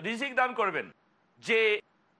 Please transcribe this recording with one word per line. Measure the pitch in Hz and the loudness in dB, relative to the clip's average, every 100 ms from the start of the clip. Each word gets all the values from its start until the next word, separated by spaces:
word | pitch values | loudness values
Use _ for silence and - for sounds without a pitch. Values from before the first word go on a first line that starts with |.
রিজিক | 165 226 277 | -6 -4 -4
দান | 254 254 | 0 0
করবেন, | 233 202 156 98 - _ _ _ _ | 2 -2 -2 -6 -12 _ _ _ _
যে | 120 226 220 208 - _ _ _ | 0 2 4 0 -4 _ _ _